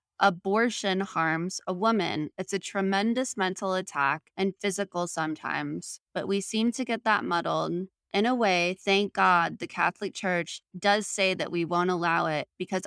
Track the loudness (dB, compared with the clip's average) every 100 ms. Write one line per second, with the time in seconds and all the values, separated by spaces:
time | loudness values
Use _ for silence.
0 | _ 2 2 2 0 2 2 0 0 0
1 | 0 0 0 0 -2 -6 -6 0 2 2
2 | 0 -2 -4 -6 -4 -6 -4 -2 2 2
3 | 2 0 -2 -2 -2 -2 -2 -2 -2 0
4 | 0 0 -6 -2 -2 -2 -4 -2 -4 -4
5 | -4 -2 -4 -4 -4 -4 -4 -8 -10 -16
6 | _ -6 -2 -2 0 0 0 0 -4 -2
7 | 2 2 2 -2 0 -2 -2 -4 -6 _
8 | _ 0 2 4 4 4 2 0 2 2
9 | 2 4 4 6 2 -4 -6 -2 -2 -2
10 | -8 -4 -2 0 -2 -10 _ -2 2 2
11 | 0 0 2 2 -2 -2 0 2 2 0
12 | 0 0 0 -2 -4 -8 -4 -4